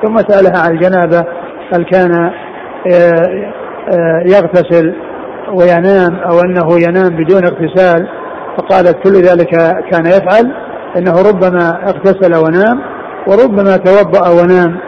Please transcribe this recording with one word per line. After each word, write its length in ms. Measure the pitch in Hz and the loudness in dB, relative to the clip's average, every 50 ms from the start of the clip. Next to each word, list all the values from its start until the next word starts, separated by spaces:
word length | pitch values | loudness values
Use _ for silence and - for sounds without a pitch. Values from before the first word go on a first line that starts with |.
| - | -4
ثم 140 | 214 220 | -2 -2
سألها 480 | 226 196 - 208 196 190 180 175 180 165 | -2 0 0 2 2 2 2 2 0 0
عن 60 | 170 | 0
الجنابة 520 | 165 160 175 185 190 180 175 165 165 170 165 - - - - - - - - - 185 | 0 0 0 0 0 0 0 0 0 -2 -2 -4 -8 -12 -14 -14 -16 -16 -10 -6 -4
هل 100 | 175 170 | -4 -2
كان، 280 | - 180 185 185 175 175 170 170 175 - - - - - - - - - - - 185 175 | 0 0 2 2 2 0 0 -2 -2 -4 -8 -16 -16 -16 -16 -16 -16 -16 -8 -2 0 2
آه، 600 | 175 175 175 170 165 170 190 180 196 202 202 - - - - - - - - 190 | 4 4 4 2 2 0 -2 -4 -6 -10 -10 -12 -14 -14 -14 -14 -14 -6 -4 -2
آه، 260 | 175 170 165 160 165 175 | -2 0 0 0 0 2
يغتسل 720 | 180 190 202 170 160 165 180 160 - 170 170 165 160 190 - - - - - - - - - - - 196 | 2 2 2 2 2 0 0 0 2 2 2 2 0 -4 -6 -12 -14 -14 -14 -14 -14 -14 -14 -12 -8 0
وينام 640 | 185 175 180 175 170 175 196 196 196 185 175 170 | 2 2 4 4 2 2 2 2 2 2 0 -2
أو 240 | 180 175 180 170 175 | -4 -4 0 0 0
أنه 280 | 175 180 180 180 165 156 175 170 170 | 0 0 0 -2 0 2 2 2 2
ينام 220 | 170 175 185 190 180 | 2 0 0 0 0
بدون 320 | 170 160 160 156 190 196 180 | 0 -2 0 2 2 2 2
اغتسال، 600 | 180 - - 160 151 143 185 185 180 170 165 185 - - - - - - - - - - | 0 -2 -2 -6 -2 0 2 2 4 2 0 -2 -4 -10 -14 -16 -14 -14 -14 -14 -10 -10
فقالت: 400 | - - - 190 170 - 175 156 - - | -10 -2 0 0 2 4 2 0 2 2
"كل 100 | 190 190 | 2 4
ذلك 360 | 190 180 185 180 175 170 - 170 165 165 165 180 165 151 - | 4 4 4 4 2 2 0 2 0 2 0 0 -2 -4 -2
كان 140 | 180 170 160 | -2 -2 0
يفعل، 480 | 165 185 196 196 - 202 220 247 254 285 - - - - - - - - | 2 2 2 2 2 2 2 2 0 -4 -10 -12 -14 -14 -14 -14 -8 -6
إنه 160 | 180 180 185 165 175 190 208 | -4 -2 0 2 2 2 2
ربما 540 | 208 185 190 185 180 175 170 165 165 - 180 | 2 2 0 0 0 0 0 -2 -2 -4 -4
اغتسل 480 | 196 185 170 135 196 190 196 196 175 170 | -6 -6 -2 0 0 0 2 2 2 2
ونام 440 | 160 160 160 165 180 202 220 247 269 - - - - - - - - - | 2 0 2 2 2 2 2 0 -2 -6 -10 -14 -14 -14 -14 -14 -8 -2
وربما 500 | - 196 208 254 262 208 196 202 196 190 | 0 2 2 2 2 2 0 2 2 2
توضأ 520 | 185 - 185 190 202 202 165 165 196 175 175 | 2 4 4 4 4 4 2 2 0 2 4
ونام". 500 | 175 170 175 175 185 180 175 170 170 - - | 4 4 4 4 4 2 2 0 -2 -6 -12